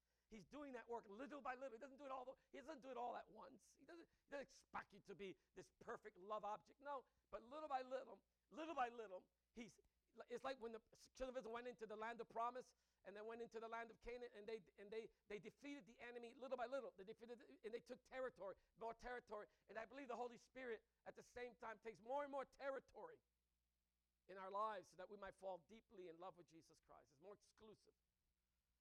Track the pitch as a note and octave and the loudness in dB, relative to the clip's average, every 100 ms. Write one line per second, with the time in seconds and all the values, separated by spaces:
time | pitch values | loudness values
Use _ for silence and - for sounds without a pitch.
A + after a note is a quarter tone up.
0 | _ _ _ A3 D#3+ C4+ C#4+ A#3+ A3+ A#3 | _ _ _ -12 -6 -4 -2 -2 0 0
1 | G#3 G3+ C#4 D4 C4+ B3+ C4+ A3+ C4+ C4+ | 0 -4 -2 0 2 2 0 -2 -6 -6
2 | C#4+ C4 B3+ - _ C4+ B3+ D4+ C4 A#3+ | 0 0 0 -6 _ -6 -4 -4 -2 2
3 | A#3+ G#3 - G#3 F#3+ - - - C#4+ E4+ | 2 2 -2 -8 -10 -10 -16 -16 -12 -10
4 | - - - C#4+ B3+ - - - - G3+ | -12 -18 -2 -2 -2 -8 -2 -2 -2 -6
5 | F3+ F#3+ G3 D#3+ _ F#3+ F3 _ G3 A#3 | -8 -2 -2 -2 _ -10 -10 _ -2 -2
6 | G#3+ F3+ G3 G#3+ G3+ G#3+ - - C#4+ C#4 | -2 -8 2 2 4 0 -2 -6 2 2
7 | - _ _ G#3 A3+ D4 D#4 C4 B3+ B3+ | 0 _ _ -2 0 -2 4 4 6 2
8 | A#3+ - - _ _ G#3+ D#4+ C#4+ B3 A#3+ | 0 -6 -14 _ _ 0 2 6 6 4
9 | G#3+ F#3 - _ _ - A3+ - - _ | -2 -4 -6 _ _ -6 -6 -8 -20 _
10 | _ A3+ - A#3+ C4 C4 A3+ A3 - - | _ -10 -2 2 2 2 0 -2 -6 -16
11 | - - C4 B3+ A3 A#3 B3 A#3+ G#3+ G#3+ | -14 0 2 2 2 0 0 -2 -2 2
12 | A3 A#3 A3+ A3 A#3 B3 - - _ _ | 2 2 2 6 6 4 -2 -10 _ _
13 | - G3+ A3 A#3+ A#3 A3 A3 A3+ A3+ G3 | -8 -4 -2 0 -2 -2 0 0 0 -4
14 | A#3 B3 A#3+ G3+ G#3 A3+ E3 - G3+ A3 | -4 -2 -4 -4 -2 -2 -4 -10 -2 -2
15 | A3 - - G#3 G3+ - C#4+ C#4+ F#3+ A#3 | -2 -8 -4 -4 -2 -6 -4 -4 -6 -8
16 | A#3 A#3+ A#3 - B3 B3+ A#3+ C4+ A3 - | -6 -4 -6 -4 2 4 4 4 2 -4
17 | F#3+ A3 A3+ A#3+ - C4+ G#3+ A#3 - B3 | -6 -6 -6 -6 -8 -6 -2 -2 -2 -8
18 | - C4 B3+ F3+ F#3+ - - - A3+ A3 | -4 0 0 0 -4 -4 -10 -2 -2 0
19 | A#3 B3 A3+ G#3 G3 - - G#3 A3 C4 | 0 -2 0 -2 -2 -10 -6 -4 -2 -2
20 | C4+ A3+ B3 A#3 - B3+ B3+ G#3+ - _ | 0 4 2 0 -8 -2 0 0 -2 _
21 | - - - A#3+ B3 G#3 A3+ G#3+ A3+ F#3+ | -8 -8 -8 -2 -2 -2 -4 -2 -4 -4
22 | A3+ C#4 C#4+ C#4 C4 - C#4 C4+ - - | 2 4 6 2 0 2 2 2 0 -6
23 | - A4+ _ _ _ _ _ _ _ _ | -8 -8 _ _ _ _ _ _ _ _
24 | _ _ - F#3+ F#3+ G3 A3 G3+ - E3 | _ _ -8 -2 2 6 6 4 -2 -6
25 | F#3 G3+ G3 - F#3+ F3+ D#3 A3+ - G#3 | -6 -4 -6 -2 -2 -2 -4 -14 -12 -8
26 | F3+ E3 F#3 E3+ E3 D#3+ - D#3 - D3+ | -8 -6 -6 -6 -12 -16 -16 -20 -16 -16
27 | C#3 C#3+ F#3 G3+ - - A3 G3 - _ | -16 -14 -10 -10 -14 -14 -12 -12 -16 _
28 | _ _ _ _ _ _ _ _ | _ _ _ _ _ _ _ _